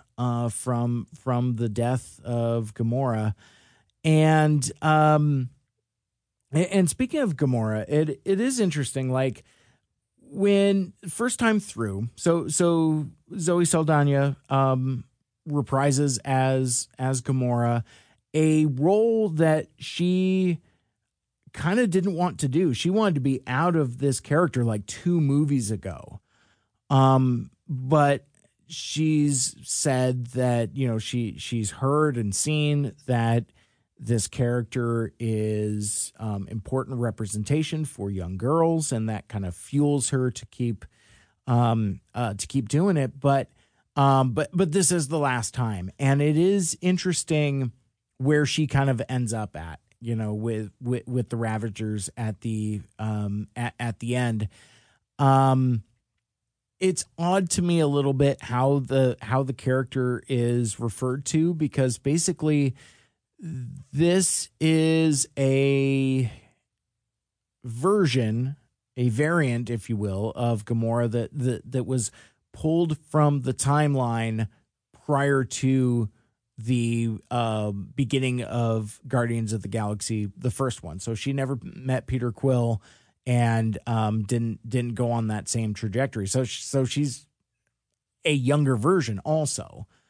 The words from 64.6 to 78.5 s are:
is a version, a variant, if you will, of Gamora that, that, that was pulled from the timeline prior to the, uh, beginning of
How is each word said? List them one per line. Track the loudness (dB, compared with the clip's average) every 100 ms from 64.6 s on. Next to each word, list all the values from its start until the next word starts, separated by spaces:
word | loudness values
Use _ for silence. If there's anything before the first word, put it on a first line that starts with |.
is | 2 4 4 4 2 2 -2 0
a | 2 4 2 2 2 2 0 0 -2 -6 _ _ _ _ _ _ _ _ _ _ _ _
version, | -12 -2 2 4 2 2 0 0 -2 -6 _ _ _ -2
a | 0
variant, | 2 2 2 2 -2 -4
if | -6 -4
you | -4
will, | -2 -2 -4
of | -2 -2 -2
Gamora | -2 -2 0 0 0
that, | -2 -4 -4
that, | -4 -4 -4
that | -6
was | -2 -4 -4 -10 -20 _ _
pulled | -6 0 2 0 -2
from | _ 2 4 2
the | -2
timeline | -2 2 2 2 2 0 0 -2 -2 -4 _ _ _ _ _
prior | -2 2 4 2
to | 0 0 2 2 2 2 -2 -6 _ _ _ -8
the, | -2 0 0 0 -2 -4 -4
uh, | -2 -2 -2 -2
beginning | -4 -6 -4 -2 0 0 -2
of | -4